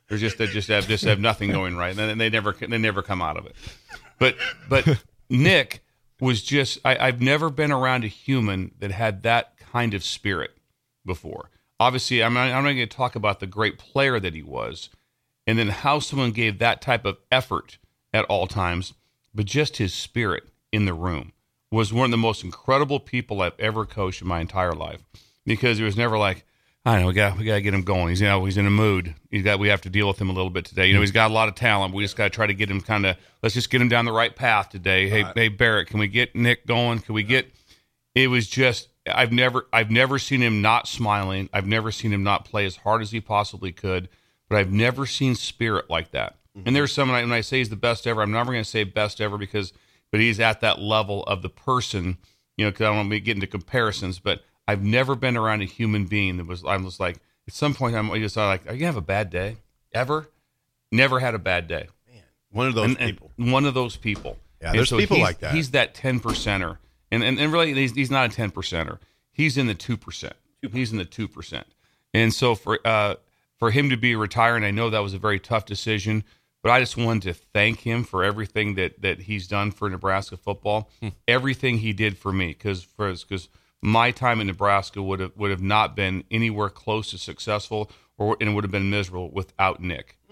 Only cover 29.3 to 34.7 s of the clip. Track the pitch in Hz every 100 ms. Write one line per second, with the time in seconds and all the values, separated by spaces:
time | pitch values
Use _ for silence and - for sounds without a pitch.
29.3 | 104 98 98 104 101 92 98 101 98 98
30.3 | 92 92 90 85 - 95 101 101 104 110
31.3 | 110 110 - 120 101 95 95 101 - 101
32.3 | - 107 98 104 98 - 107 95 90 -
33.3 | _ 113 110 - 127 123 120 117 113 117
34.3 | - 123 107 98